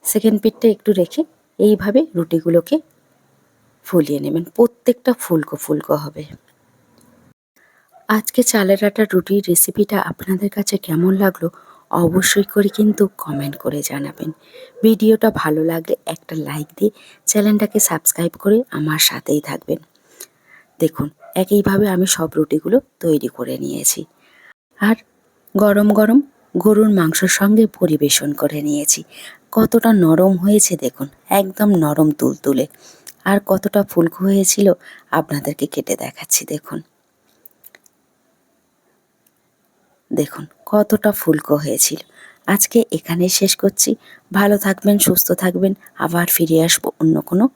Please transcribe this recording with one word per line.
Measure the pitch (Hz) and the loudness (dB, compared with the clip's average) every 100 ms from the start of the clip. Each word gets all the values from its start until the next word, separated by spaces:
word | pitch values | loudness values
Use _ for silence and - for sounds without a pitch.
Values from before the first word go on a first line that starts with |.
সেকেন্ড | - 214 220 214 | -2 0 0 2
পিঠটা | 220 - 226 | -2 0 0
একটু | 202 - | 0 0
রেখে | 190 175 - 320 _ _ _ | 0 0 -2 -8 _ _ _
এইভাবে | 202 208 196 220 320 175 | 2 2 0 -4 -4 -4
রুটিগুলোকে | 165 165 165 170 165 311 - _ _ _ _ _ _ _ _ _ | -4 -2 0 0 0 -4 -4 _ _ _ _ _ _ _ _ _
ফুলিয়ে | - 180 147 143 | -2 -2 0 -2
নেবেন। | 147 160 | -4 -6
প্রত্যেকটা | 175 - 233 _ - 240 - 240 | -6 0 0 _ -2 -2 -2 -4
ফুলকো | - 165 147 143 | -2 -2 -2 -10
ফুলকো | - 151 - 151 | -6 -6 -2 -4
হবে। | 151 151 147 - _ _ _ _ _ _ _ _ _ _ _ _ _ _ _ _ _ | -4 -14 -18 -20 _ _ _ _ _ _ _ _ _ _ _ _ _ _ _ _ _
আজকে | 214 - - | -4 -2 0
চালের | 240 220 190 196 208 | 2 2 2 2 0
আটার | 202 214 | 0 0
রুটির | 185 - 202 196 | 0 0 -2 0
রেসিপিটা | 170 - 190 208 208 | 0 0 -2 -2 0
আপনাদের | - - - 185 202 | -4 -6 -4 -4 -2
কাছে | 208 202 202 | -4 -4 -4
কেমন | - 160 180 | -4 0 0
লাগলো | 190 196 185 170 - _ - _ | 2 0 -2 -8 -10 _ -20 _
অবশ্যই | - 170 180 185 - | 0 0 2 0 0
করে | 196 - 202 | 0 0 0
কিন্তু | - 214 208 196 - | 2 0 2 -2 -2
কমেন্ট | - 143 143 143 | -8 -6 -6 -6
করে | - 147 | -6 -6
জানাবেন। | 143 139 143 - 160 156 _ - - - | -6 -8 -10 -10 -12 -12 _ -20 -20 0
ভিডিওটা | 220 226 220 220 190 - | 2 4 4 4 2 0
ভালো | 160 151 | -2 0
লাগলে | 160 165 160 - - | 0 -2 -4 -6 -6
একটা | 165 - 160 | -12 -10 -10
লাইক | 143 151 147 - | -8 -10 -12 -2
দিয়ে | 208 - - _ - | -4 -4 -20 _ -4
চ্যানেলটাকে | 208 208 214 208 214 | 0 2 2 0 -2
সাবস্ক্রাইব | - 160 - - 170 - | -2 -2 -4 -2 -4 -2
করে | 202 220 254 | 0 0 0
আমার | - 151 156 | -6 -4 -2
সাথেই | - 131 - 147 | -2 -4 -2 -2
থাকবেন। | - - - - _ _ _ _ - _ _ - _ _ | -2 -12 -6 -8 _ _ _ _ -20 _ _ -20 _ _
দেখুন | 160 - 147 _ - - | -4 -2 -10 _ -10 -4
একইভাবে | 190 208 202 196 208 | 0 2 2 0 0
আমি | 185 190 | 0 0
সব | - 160 - | -2 -2 -2
রুটিগুলো | 156 156 165 233 - _ | -2 -2 0 0 -2 _
তৈরি | 170 151 123 | -2 -2 -2
করে | - 123 131 | -8 -10 -8
নিয়েছি। | 139 143 - - 160 _ _ _ - _ _ _ | -8 -4 -4 -4 -10 _ _ _ -20 _ _ _
আর | 202 226 _ _ _ _ _ - | 0 0 _ _ _ _ _ 2
গরম | 208 202 208 | 4 4 4
গরম | 208 214 240 285 _ _ 180 | 4 4 4 2 _ _ 0
গরুর | 202 208 214 | 2 4 4
মাংসর | 196 160 - 185 | 4 2 0 0
সঙ্গে | - 196 214 220 | 0 2 4 4
পরিবেশন | - 180 151 143 - 143 | 2 -2 0 0 0 -2
করে | 147 147 151 | -4 -4 -2
নিয়েছি। | 147 147 147 - 160 - - - _ | -4 -4 -2 -4 -4 -20 -20 -20 _
কতটা | - 220 233 226 | 0 2 2 2
নরম | 214 165 160 190 185 | 4 4 4 4 2
হয়েছে | 190 208 - 175 | 2 2 2 -2
দেখুন, | 127 - - _ _ | -6 -8 -14 _ _
একদম | 196 196 190 208 | -2 -2 0 2
নরম | 190 156 151 156 | 4 2 2 2
তুলতুলে। | 151 127 - - 135 151 _ - - - - | 2 -2 -2 -2 -2 -2 _ -20 -20 -20 -8
আর | - 202 196 | -2 0 2
কতটা | 190 202 208 | -2 0 -2
ফুলকো | 196 - 165 - | -2 0 -2 0
হয়েছিল | 190 196 190 - 202 175 - - _ | 0 2 2 2 2 2 -4 -20 _
আপনাদেরকে | 151 156 143 143 147 147 | -4 -2 -6 -6 -6 -6
কেটে | - - - | -6 -6 -6
দেখাচ্ছি। | 131 - - - - | -8 -14 -6 -6 -4
দেখুন, | 147 - 147 160 _ _ _ _ _ _ _ _ _ _ _ _ _ _ _ _ _ _ _ _ _ _ _ _ _ _ _ _ _ _ _ _ | -12 -10 -14 -16 _ _ _ _ _ _ _ _ _ _ _ _ _ _ _ _ _ _ _ _ _ _ _ _ _ _ _ _ _ _ _ _
দেখুন | - 147 - 151 _ - | -4 -4 -6 -18 _ -4
কতটা | 208 208 214 214 | -2 0 0 0
ফুলকো | 202 - 156 - 147 | -2 -2 -2 0 -4
হয়েছিল। | 151 135 - 151 - _ - _ - | -2 -2 -2 -4 -14 _ -20 _ -4
আজকে | 202 - 233 - | -2 0 0 0
এখানেই | 160 - 170 180 | -4 -6 -2 0
শেষ | - 196 - | 0 -2 0
করছি। | 196 - - 220 _ - _ | -2 -2 -4 -4 _ -20 _
ভালো | 196 202 208 | 0 2 2
থাকবেন, | 202 190 202 202 | 0 -2 2 2
সুস্থ | - 180 - | 2 0 0
থাকবেন। | 180 185 180 190 196 - - | -2 -2 0 -2 -2 -10 -8
আবার | 147 170 175 | -4 -2 -2
ফিরে | - 165 160 | -2 2 2
আসবো | 165 - - - | 2 0 -4 -2
অন্য | 160 156 | 0 0
কোনো | - 175 254 | 0 0 0